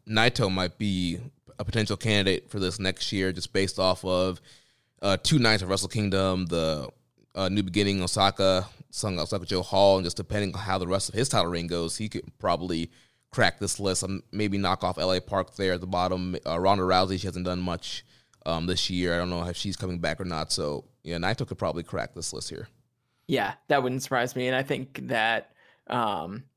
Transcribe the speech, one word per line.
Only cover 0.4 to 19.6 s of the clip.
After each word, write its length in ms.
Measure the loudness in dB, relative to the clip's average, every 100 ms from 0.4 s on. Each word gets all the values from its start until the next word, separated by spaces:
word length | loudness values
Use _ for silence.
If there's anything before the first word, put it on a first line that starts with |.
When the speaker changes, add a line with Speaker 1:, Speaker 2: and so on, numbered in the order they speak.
| 2
Speaker 1:
might 280 | 2 -2 -2
be 400 | 0 2 0 -2 -8 -18 -18 -10
a 60 |
potential 320 | -4 -2 0 0
candidate 540 | 2 4 4 2 -2
for 80 | -2
this 220 | -2 0
next 320 | -2 -2 -4
year, 180 | 0 0
just 200 | -2 -2
based 260 | 0 0 2
off 260 | 2 2
of, 360 | 0 0 0 -2 -10 -20 _ _ _ _
uh, 160 | 0 0
two 160 | 2 4
nights 240 | 6 4
of 60 | 2
Wrestle 200 | -2 0
Kingdom, 580 | 0 0 2 2 0 0
the, 420 | 0 0 -2 -6 -14 _ _ _
uh, 160 | -4 0
New 120 | 0
Beginning 400 | 0 2 2 2
Osaka, 640 | 0 2 2 4 4 4 0 -8 -14
Sung 280 | -6 -4 -2
Osaka 260 | -2 -4
Joe 180 | -2 -2
Hall, 360 | 0 6 8 6
and 60 |
just 120 | 2 -4
depending 380 | -4 -2 -2
on 80 | -4
how 160 | -2 -2
the 100 | 0
rest 220 | 0 0
of 40 |
his 140 | 0 2
title 220 | 2 2
reign 160 | 0 -2
goes, 320 | -2 -2 -4
he 100 | -6
could 160 | -6 -10 -4
probably 520 | 0 0 0 -2 -4 -8 _ _ _
crack 300 | 2 2 2
this 180 | -4 -2
list 240 | 0 0
and 200 | -2 -6 -6
maybe 240 | -4 -2 0
knock 260 | 0 0
off 160 | -2 -2
L 140 | 0
A 80 | 0
Park 340 | 0 -2 -4
there 200 | -2 -2
at 60 | 0
the 60 | -2
bottom. 480 | 0 0 0 -2 -4 -4
Uh, 120 | 0
Ronda 260 | 4 4
Rousey, 360 | 4 4 4 0
she 60 | -4
hasn't 180 | -4
done 160 | -4 -2
much, 440 | -2 -4 -6 -12 -14 _ _ _ -4
um, 200 | -2 0
this 220 | 0 0
year. 260 | 0 0
I 40 | 0
don't 120 | -2
know 160 | -4 -4
if 120 |
she's 180 | -6